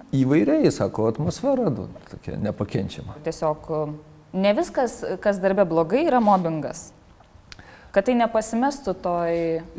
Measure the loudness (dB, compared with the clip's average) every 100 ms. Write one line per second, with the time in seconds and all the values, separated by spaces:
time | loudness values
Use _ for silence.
0 | -2 2 4 4 4 4 4 2 -2 0
1 | 0 0 -2 -2 0 0 0 -2 -6 -14
2 | -18 -16 -10 -4 -4 -4 -2 -4 -4 -8
3 | -14 -10 -8 -2 -2 -2 -4 -4 -4 -8
4 | -16 -20 -8 0 2 2 0 -2 -2 -2
5 | -6 -2 -2 2 2 2 2 2 2 2
6 | 4 4 4 4 2 -2 -6 -8 -14 -18
7 | -20 -20 -20 -20 -20 -20 -20 -20 -4 0
8 | 2 2 2 0 0 0 0 -2 -6 -4
9 | -2 0 0 0 0 -2 -6